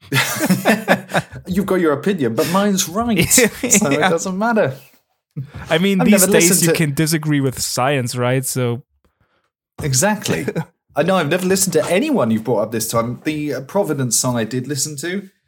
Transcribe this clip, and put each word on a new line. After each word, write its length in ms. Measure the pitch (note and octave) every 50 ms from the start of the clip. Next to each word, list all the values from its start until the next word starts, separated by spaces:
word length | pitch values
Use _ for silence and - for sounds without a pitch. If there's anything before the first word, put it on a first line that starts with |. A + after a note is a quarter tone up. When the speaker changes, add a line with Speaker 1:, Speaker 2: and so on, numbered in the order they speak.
| - -
Speaker 1:
<laughs> 1400 | - - - - - - D#4 - F#3 - - - G#3+ - - - C4 - - - - F3+ - - - - -
You've 200 | - F3 G3 F#3+
got 100 | G3 F#3+ F3+
your 120 | E3 D#3
opinion, 420 | C#3+ C3+ - G3 G#3 E3 C3 A2+ A2+
but 120 | A2+ D#3 D#3+
mine's 360 | F3 G3 G3+ G#3 G3 F#3 - -
right, 360 | E3 G#3+ A#3+ A#3+ A3 D#3+ D#3+
Speaker 2:
<laughs> 40 | -
Speaker 1:
so 180 | - - A#3+ G3+ - -
it 200 | - B3 - G3 G#3+ C#3 - -
Speaker 2:
Yeah. 100 | - F#3
Speaker 1:
doesn't 280 | E3+ E3 - F#3+ F#3 F#3+
matter. 380 | G#3+ A#3+ A#3 G#3+ F3 C3 C3 - - - _ _ _ _ _ _ _ _ _ D3 C3 - - - - -
Speaker 2:
I 80 | E3 E3
mean, 220 | F#3 G3 G3 F#3
Speaker 1:
I've 60 | B3+
Speaker 2:
these 140 | A#3 G#3 G3
Speaker 1:
never 120 | F#3 F#3
Speaker 2:
days 180 | G3+ E3 E3+ F3+
Speaker 1:
listened 160 | F#3+ F3 F3
Speaker 2:
you 60 | E3
Speaker 1:
to 40 | D#3
Speaker 2:
can 180 | - E3 D3 C#3
disagree 460 | D3+ D#3+ D3+ E3+ D#3 D3+ D#3 D3 C#3+
with 200 | C3+ C3+ B2 -
science, 540 | - - - B2+ B2 C#3 D3 C3+ A#2+ A#2 -
right? 300 | B2 A#2+ B2 B2+ C3+ C3
So 380 | - - C3 B2+ A#2+ A#2+ C3+ - _ _ _ _ _ _ _ _ _ _ _ _ _ _ _ _ _ _ -
Speaker 1:
Exactly. 640 | D#3 D3 B2+ B2+ F#3 G#3 G#3+ G#3 - - - - D3 - - E3 - -
Speaker 2:
<laughs> 260 | _ _ _ _ _
Speaker 1:
I 60 | C#3 D#3
know 100 | F3 F#3+
I've 120 | F#3 D#3 C#3
never 180 | E3+ F#3 F#3
listened 280 | F3+ F#3+ F#3+ - F#3 D#3
to 100 | D3+ D3
anyone 460 | - E3+ G3 C#4+ D#4+ C#4+ F#3 B2 A2+
you've 100 | A2+ G#2+
brought 200 | - C3+ A#2+ G2+
up 100 | A2 A2
this 160 | A#2 A2+ A2 -
time. 320 | - A#2 A#2 B2 B2 - -
The, 300 | D#3 D#3 D3+ D3 D3 C#3
uh, 60 | C3+
Providence 560 | C#3 - - G3+ F#3+ D3+ D3+ C3+ C3 A#2+ - -
song 180 | - B2+ B2
I 60 | A#2+
did 240 | A2 G#2+ B2+ B2+ B2+
listen 300 | C3+ D3 C3+ - D3+ D3+
to, 320 | C#3 E3+ F3 F#3 G3+ G3 - _ _ _